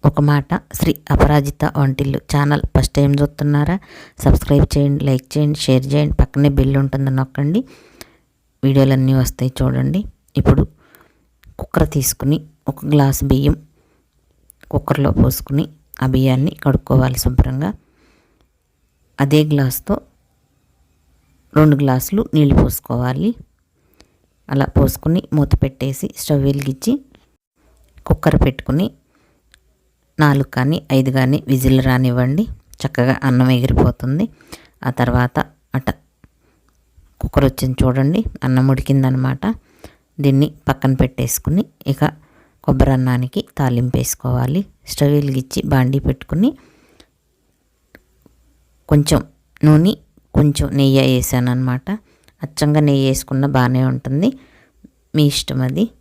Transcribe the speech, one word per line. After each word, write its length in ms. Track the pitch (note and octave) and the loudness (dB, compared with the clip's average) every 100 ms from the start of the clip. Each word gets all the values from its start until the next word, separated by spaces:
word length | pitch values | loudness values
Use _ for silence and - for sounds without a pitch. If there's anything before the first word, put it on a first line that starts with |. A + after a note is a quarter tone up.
| D3+ | 0
ఒక 80 | - D3 | 0 0
మాట, 180 | D3 C#3 F3 _ - | 0 -2 -8 _ -6
శ్రీ 160 | - - - C#3+ | -4 -4 -2 0
అపరాజిత 480 | C#3+ D3 C#3+ - D3+ - | 2 2 0 -4 -4 0
వంటిల్లు 420 | C#3 C3+ C#3 C3+ _ C#3+ | -2 0 -4 -4 _ -2
ఛానల్ 300 | C#3+ D3 - - | 0 0 0 0
ఫస్ట్ 200 | C#3 - | 0 2
టైమ్ 160 | C#3+ C#3+ | 2 2
చూస్తున్నారా? 560 | C#3+ - D3 D3 D3 F#3+ - - - _ - | 0 -2 -2 0 0 -4 -6 -20 -20 _ 0
సబ్స్క్రైబ్ 420 | - - C#3+ - D3 | 2 2 2 2 2
చేయండి, 260 | C#3+ C#3+ C#3+ | 0 0 0
లైక్ 140 | B2+ - D3 | -2 -2 -2
చేయండి, 220 | D3 D3 - | -2 -2 0
షేర్ 200 | C3 C3+ C#3+ | 0 2 -2
చేయండి, 220 | D3 - | -2 0
పక్కనే 280 | - - C#3+ C#3 | -2 2 0 2
బెల్ 180 | C3 C#3 | 0 0
ఉంటుంది 300 | C#3 C#3 C3+ C3 | -2 -2 -2 -2
నొక్కండి. 420 | C3 - C#3+ F#3+ C4 - _ _ - _ _ _ _ _ C3+ | -4 -4 -2 -2 -4 -16 _ _ -20 _ _ _ _ _ 0
వీడియోలన్నీ 480 | C3+ C3+ C3 C3 C3+ | 4 4 2 2 2
వస్తాయి 300 | C3 - B2+ - | 0 -2 -6 -2
చూడండి. 400 | C3 B2+ C3 E3+ G#3+ - _ - | -2 0 -2 -2 -6 -14 _ -2
ఇప్పుడు 220 | - - - _ _ _ _ _ _ _ - - | 4 4 2 _ _ _ _ _ _ _ -20 -16
కుక్కర్ 260 | - - D#3 D3 | -6 -2 0 0
తీసుకుని 420 | C3 - C#3 D#3 D3+ _ - | -4 -4 -2 -2 -4 _ -10
ఒక 100 | D3 C#3+ | -8 0
గ్లాస్ 280 | D3 C#3 C3+ C3+ | 2 2 0 0
బియ్యం 260 | C3 C#3+ D#3 - _ _ _ _ _ _ _ _ _ - | 0 2 -2 -6 _ _ _ _ _ _ _ _ _ -8
కుక్కర్లో 380 | - - C3+ C#3 - | -8 -4 -2 0 2
పోసుకుని 480 | - - - C#3 - - _ - | 0 0 -4 -4 -4 -10 _ -6
ఆ 20 | C3 | -2
బియ్యాన్ని 380 | C3 C3+ B2+ C#3 - | 0 2 0 -2 -2
కడుక్కోవాలి 540 | C#3+ C3+ - C3 B2+ C3 | -2 -2 0 0 2 -2
శుభ్రంగా. 460 | - B2+ B2+ C3 E3 A3 _ _ _ _ _ _ _ _ _ _ _ _ _ - | -2 0 0 0 -4 -6 _ _ _ _ _ _ _ _ _ _ _ _ _ -6
అదే 180 | C#3 D3+ D3+ | 0 2 2
గ్లాస్తో 440 | D3 C3 C3 - G3 _ _ _ _ _ _ _ _ _ _ _ _ _ _ _ D3+ | 0 0 -4 -6 -6 _ _ _ _ _ _ _ _ _ _ _ _ _ _ _ 2
రెండు 200 | D#3 C#3+ | 4 4
గ్లాసులు 400 | C#3 B2+ - G3 - D#3 | 2 0 0 -4 0 2
నీళ్ళు 200 | D3 C3+ | 4 4
పోసుకోవాలి. 680 | - - - A#2+ B2 C3 F#3+ A#3+ - _ _ _ _ _ _ _ _ _ - | 2 -2 -6 -4 -4 -2 -4 -4 -12 _ _ _ _ _ _ _ _ _ -6
అలా 140 | C#3 C3+ - | -4 0 0
పోసుకుని 440 | C#3 - D3+ E3+ - D3+ | 0 -2 -2 -2 -2 -2
మూత 240 | C#3 - | 0 0
పెట్టేసి 460 | C3+ C3+ C3+ C3+ - - | -2 -4 -8 -6 -10 -10
స్టవ్ 200 | - D3 C#3 | -4 0 0
వెలిగించి 440 | C#3 C3+ C3+ - C#4 - _ _ _ _ _ _ _ _ - - | -2 -4 -6 -4 -4 -6 _ _ _ _ _ _ _ _ -20 -4
కుక్కర్ 300 | - D#3+ - - | -4 0 0 0
పెట్టుకుని 400 | C3 - C3+ G3+ - _ _ _ _ _ _ _ _ _ _ _ - D3+ | -2 -4 -4 -4 -8 _ _ _ _ _ _ _ _ _ _ _ -2 0
నాలుగు 260 | C#3 C3+ - | 2 -2 -2
కానీ 200 | B2+ E3+ - C3+ | -2 -2 0 0
ఐదు 140 | C3 C3+ | 2 0
కానీ 200 | B2+ D3 - | 0 0 0
విజిల్ 280 | C3+ C3 C3 C3 | -2 2 2 2
రానివ్వండి. 560 | B2+ C3 B2 B2+ C#3+ A3+ - _ - | 0 0 0 0 -2 -4 -8 _ -10
చక్కగా 340 | C3+ - B2 C3 C3+ | -8 -2 0 0 0
అన్నం 200 | B2+ B2+ B2+ | 2 2 2
ఎగిరిపోతుంది. 720 | B2 - - - B2+ C#3+ A3+ - _ - _ _ - | 2 2 2 0 -4 -2 -4 -8 _ -20 _ _ -8
ఆ 40 | B2+ | -2
తర్వాత 380 | B2 B2 B2 - - _ _ C3+ | 0 0 0 -2 -6 _ _ -6
అట 100 | - - _ _ _ _ _ _ _ _ _ _ _ _ | -6 -10 _ _ _ _ _ _ _ _ _ _ _ _
కుక్కర్ 260 | - - C#3 | -4 0 0
వచ్చింది 260 | C3 C3 B2+ | 0 -4 0
చూడండి, 380 | C3 B2+ C3+ F#3 A3+ - B2+ | 0 2 2 0 -2 -6 0
అన్నం 180 | B2+ C3 C3 | 2 2 0
ఉడికిందనమాట. 720 | - C#3 C3 C3 C3 C3 G3 A3+ _ _ - _ _ - | 2 2 2 0 -2 -2 -4 -6 _ _ -20 _ _ -2
దీన్ని 240 | C#3 C3+ D3+ - - | 2 2 0 -2 -6
పక్కన 260 | C3+ C3+ C3 | -2 -2 0
పెట్టేసుకుని 600 | - - B2 - - E3 - _ - | -2 -2 -6 -4 -2 -2 -4 _ -6
ఇక 160 | C3+ D3+ D3+ _ _ _ _ - | -2 -2 -4 _ _ _ _ -4
కొబ్బరి 260 | C3+ C#3 C3 | 0 2 2
అన్నానికి 460 | B2+ B2+ B2+ - - - | 0 -2 -2 -6 -10 -4
తాలింపు 360 | C3 A#2+ B2 B2+ | -2 0 -2 -2
వేసుకోవాలి. 600 | B2+ - B2+ B2 B2+ D#3 G3+ _ - | -4 -6 -4 -2 -2 -4 -6 _ -16
స్టవ్ 220 | - C#3+ D3 | -2 0 2
వెలిగించి 440 | C#3+ C3 C3 - C#3 | 0 -4 -6 -8 -2
బాండీ 280 | C#3 B2+ C3+ C#3 | 0 0 0 -2
పెట్టుకుని 420 | C3 - D#3 A3+ - _ _ _ _ _ _ _ _ _ _ _ _ _ - _ _ _ _ _ _ _ _ - | -6 -6 -2 -2 -2 _ _ _ _ _ _ _ _ _ _ _ _ _ -20 _ _ _ _ _ _ _ _ 0
కొంచెం 280 | D3 D3 D#3 - _ _ _ D3+ | 2 4 0 -2 _ _ _ 4
నూనె, 280 | D3+ F3 - _ _ _ - | 6 4 -2 _ _ _ 0
కొంచెం 300 | D3 C#3 C#3+ C#3 | 0 0 -2 2
నెయ్యి 260 | C3+ C3+ C3 | 2 4 4
వేసానన్నమాట. 760 | B2+ B2 B2+ B2 B2 B2+ B2+ - G#3+ _ _ _ _ D3+ | 0 0 -2 0 -2 -2 -4 -6 -10 _ _ _ _ -14
అచ్చంగా 380 | - D3+ D3+ D3+ | -2 0 2 2
నెయ్యి 180 | C#3 C3+ | 2 2
వేసుకున్న 400 | C3 - C3+ C#3+ C3+ | -2 -4 -2 0 2
బాగానే 260 | B2 B2+ C3 | 2 2 0
ఉంటుంది, 360 | B2+ C3 C3+ G#3 C4+ - _ _ _ - _ _ D#3 | -2 -4 -2 -2 -4 -18 _ _ _ -20 _ _ 0
మీ 100 | D3 | 0
ఇష్టం 300 | C#3 - C3+ B2+ | 0 -6 -4 -4
అది. 180 | C#3 A3+ _ | -2 -4 _